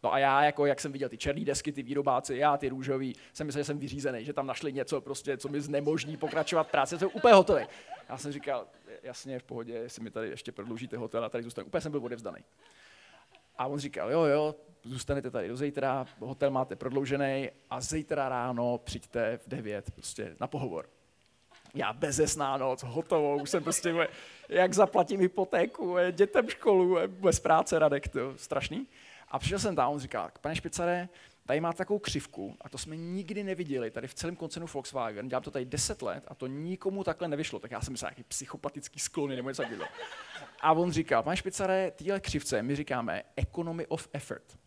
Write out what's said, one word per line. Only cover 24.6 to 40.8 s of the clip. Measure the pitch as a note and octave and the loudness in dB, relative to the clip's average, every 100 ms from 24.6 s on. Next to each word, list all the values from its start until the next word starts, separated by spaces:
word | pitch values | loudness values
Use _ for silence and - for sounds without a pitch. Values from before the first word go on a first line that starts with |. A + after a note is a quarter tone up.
| F#3 | 6
zaplatím | F3+ G3+ G#3 E3+ G3 | 6 6 6 4 4
hypotéku, | F#3 - F#3 F3 - - F3+ F3+ F3+ | 4 4 2 4 2 0 0 4 2
dětem | E3+ G3 - A#3 | 6 6 6 2
školu, | - - F#3+ F3+ F3+ F#3 | 2 6 6 8 4 2
bez | F#3 F#3+ D#3+ | 4 4 4
práce, | - D#3+ D3 E3 | 6 6 6 6
Radek, | D3+ C#3 - | 6 4 -2
to | C3+ B2+ C3+ | -4 -4 -6
strašný. | - - C3+ F3 C4+ - - - - | -4 -4 -2 -6 -8 -14 -20 -20 -8
A | C3+ | -4
přišel | - F#3+ | -2 0
jsem | G#3 D#3+ | 0 2
tam, | D3 | 2
on | D3 | 0
říká: | C3 A2+ E2+ - | -4 -6 -6 -6
"Pane | D3 D#3+ | -6 -4
Špicare, | E3+ - F3 F3 F3+ - - _ - | -6 -2 0 0 -4 -12 -20 _ -2
tady | C#3 | 0
máte | E3+ E3 | 0 -2
takovou | F#3 G#3 | -2 -2
křivku | - - - - G2 - | 0 -4 -4 -10 -10 -12
a | - | -14
to | C3 | -12
jsme | - D#3+ | -10 -8
nikdy | E3+ F#3 F3 G#3 | -6 -6 -6 -6
neviděli | G3+ F#3 E3 C3+ A2+ | -4 -4 -2 -2 -2
tady | - C3 | -6 -10
v | |
celém | - E3 F3 | -6 -6 -6
koncernu | E3 - E3 | -8 -8 -8
Volkswagen, | C#3+ C3 C3+ A2+ G#2 B2+ | -8 -6 -4 -4 -4 -4
dělám | B2+ | -4
to | A#2+ | -2
tady | C#3 | -6
deset | B2+ D3 - - | -4 -2 -2 -2
let | A#2 E2+ - | -4 -6 -10
a | |
to | D3+ C3 | -10 -8
nikomu | C3+ E3 F#3 G3 G3 | -6 -6 -4 -2 -2
takhle | F#3+ D#3 F3 | -2 -2 -2
nevyšlo." | D3 D#3 G#2 | -2 -4 -6
Tak | - | -8
já | G#2+ | -8
jsem | B2 | -6
myslel, | B2+ F#2 | -6 -8
jaký | - | -10
psychopatický | A#2 - C3+ - C#3+ C#3+ - - | -10 -10 -8 -8 -8 -8 -14 -8
sklony | - - C#3+ B2+ | -6 -2 -2 -2
nebo | B2+ | -4
něco | C3 | -4
takového. | A#2+ G#2 D#2 - - - - - - - | -4 -4 -8 -10 -12 -12 -14 -14 -16 0
A | D#3 | 4
on | D#3+ | 6